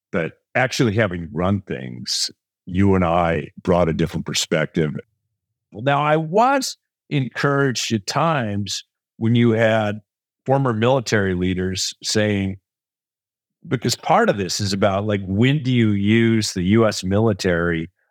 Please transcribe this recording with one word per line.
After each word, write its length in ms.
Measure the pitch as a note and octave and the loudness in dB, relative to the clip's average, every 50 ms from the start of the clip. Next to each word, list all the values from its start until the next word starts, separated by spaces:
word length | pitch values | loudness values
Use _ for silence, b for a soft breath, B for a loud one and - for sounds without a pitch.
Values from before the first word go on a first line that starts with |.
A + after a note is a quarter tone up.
| _ _ | _ _
but 300 | - F2+ D#2+ - - _ _ _ _ | -6 -6 -6 -6 -8 _ _ _ _
actually 380 | A#2+ C3 B2 - - C#3 A2+ F#2 | -2 -2 0 0 0 0 2 2
having 340 | A#2 A2 F#2+ F2+ F2 E2+ D#2 | 0 0 0 -2 -6 -8 -8
run 300 | C#2+ D#2+ F2+ F#2+ G2+ F#2+ | -6 -2 -2 0 0 -2
things, 720 | - - D#2 B1+ C2 B1+ A#1+ B1 C2 - - - - - - _ _ _ _ _ _ | -4 -6 -8 -8 -8 -10 -12 -12 -8 -8 -6 -6 -6 -8 -10 _ _ _ _ _ _
you 320 | F2+ F2 F#2 G2+ G2 F#2+ | -6 0 2 2 4 4
and 80 | F#2 F2+ | 4 2
I 480 | E2 E2+ F2 E2+ E2+ E2 D2 C#2 - _ - | 2 2 2 2 2 0 -2 -4 -8 _ -6
brought 260 | - F#2 F2+ F2 F2 E2 | -2 0 2 2 2 2
a 60 | D#2+ | 2
different 320 | E2 E2 D#2 - D#2+ - | 0 -2 -2 -2 -6 -8
perspective. 680 | - - - - - F2 D#2+ D2+ - - F2 D#2 D2+ - - - _ _ _ _ _ _ _ _ _ _ _ _ _ | -6 -6 -6 -4 -2 -2 -2 -2 -2 -2 -2 -2 -2 -4 -8 -14 _ _ _ _ _ _ _ _ _ _ _ _ _
Now, 320 | - G2+ A#2+ C#3 C#3+ C#3+ | -16 -6 -2 0 0 0
I 140 | D3 D3+ D#3 | 2 2 2
was 600 | D#3+ D#3+ D#3 F3 G#3 A#3+ C4 C#4 C#4 - - - - _ _ _ _ _ _ | 0 0 0 0 2 2 2 2 0 -2 -6 -10 -14 _ _ _ _ _ _
encouraged 840 | D3+ C#3+ C3 A#2 - - - C#3+ C#3 C#3 C#3 C3+ A#2 - - - | -2 -2 -2 -2 -4 -2 0 0 2 2 2 0 0 -4 -4 -2
at 160 | A#2 G#2 - - | -4 -4 -4 -4
times 760 | - C#3+ D#3 E3 D#3+ C#3 A#2 G#2+ G2+ G2+ G2+ F#2+ - - - _ _ _ _ _ _ - | -2 0 0 0 0 -2 -2 -2 -4 -4 -4 -6 -8 -10 -10 _ _ _ _ _ _ -4
when 180 | A2+ A2+ A#2+ | 0 2 4
you 160 | A#2 A#2+ A#2 | 4 4 4
had 480 | A2 A2 A#2 A2 A2+ A2 G#2+ G#2 G#2 G#2+ - _ _ _ _ _ _ _ _ | 4 4 4 2 2 2 0 -2 -4 -6 -12 _ _ _ _ _ _ _ _
former 260 | - C3+ C#3 C3+ B2+ | 0 0 2 2 0
military 640 | A2+ G#2+ A2+ B2 C3+ C#3 A2+ - A2+ G#2+ G2 F#2+ F#2 | 0 2 2 2 2 0 0 0 0 0 0 0 0
leaders 580 | F2 F2+ F#2 F#2 F2+ F#2 F#2 F#2 - - - - - | 0 0 -2 -2 -2 -4 -4 -4 -4 -6 -8 -8 -8
saying, 540 | - - - A2 G#2+ G#2 G#2 G2 G2 F#2+ F#2+ F#2+ _ _ _ _ _ _ _ _ _ _ _ _ _ _ _ _ _ _ _ _ - E3 | -8 -2 0 0 0 0 0 -2 -2 -4 -6 -10 _ _ _ _ _ _ _ _ _ _ _ _ _ _ _ _ _ _ _ _ -8 -6
because 280 | C3+ A#2 - B2+ - | -6 -4 -2 -4 -4
part 320 | - - - D#3+ G#3 A#3 G#3+ | -4 0 2 2 4 4 2
of 80 | C#3+ | 0
this 240 | G2+ F#2+ E2 - - | -2 -4 -4 -4 -6
is 120 | G#2 F#2+ | -4 -4
about, 340 | G2+ G2 G#2+ G2+ F#2+ G2 G#2 | 0 0 0 2 2 0 0
like, 140 | G#2+ G#2 G2 G2 | -2 -2 -2 -2
when 360 | F#2 G2 G#2 A#2+ C3 C#3+ D3+ | -2 0 2 2 2 2 0
do 120 | A#2+ C3 | 0 0
you 180 | B2+ A#2+ A2+ G#2+ | 2 2 2 2
use 640 | G#2 G2+ G2 G#2 A2 A#2 A#2 A2+ A2+ A2 G#2 - | 2 2 2 2 4 4 4 4 2 0 -2 -2
the 100 | - F#2 | -4 -2
U 240 | F2 F#2 G#2+ A2+ A2+ | 2 2 4 4 4
S 160 | G#2+ F#2+ - | 2 2 -2
military 880 | F#2 F#2 G2 G#2 A2+ A2+ G2 - - F#2 F2 E2+ E2+ E2+ E2+ E2 E2 - _ _ _ _ | -4 -2 0 2 2 2 0 0 0 0 0 0 0 0 -2 -4 -6 -8 _ _ _ _